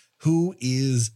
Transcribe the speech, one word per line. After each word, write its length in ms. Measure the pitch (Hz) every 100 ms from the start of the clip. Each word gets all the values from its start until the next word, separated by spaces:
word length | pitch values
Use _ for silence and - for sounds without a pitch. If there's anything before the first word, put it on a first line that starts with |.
| _ _
who 380 | 160 165 175 -
is 540 | 127 131 135 123 110